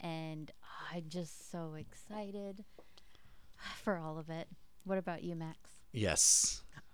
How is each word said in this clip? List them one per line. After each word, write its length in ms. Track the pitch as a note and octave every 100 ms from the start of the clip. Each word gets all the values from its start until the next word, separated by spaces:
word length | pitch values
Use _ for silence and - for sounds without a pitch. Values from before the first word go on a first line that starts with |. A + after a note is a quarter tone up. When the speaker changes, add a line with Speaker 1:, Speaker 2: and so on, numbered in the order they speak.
Speaker 1:
and 500 | E3+ D#3+ D#3+ D#3 D#3 - - - -
I'm 120 | F3 D#3
just 420 | F3+ D#3 - -
so 260 | E3+ D#3+ D#3
excited 880 | D3+ - - G#3+ G3+ G3+ G3 G3 - - - - - - - - - - - -
for 140 | A3 F3
all 220 | D#3 D#3
of 100 | D#3+
it. 200 | D#3+ - - - -
What 140 | F#3+ F#3+
about 260 | F3+ E3+
you, 120 | E3+ E3
Max? 220 | D#3+ - - - -
Speaker 2:
Yes. 680 | A#2 G2 D2+ - - - - - - -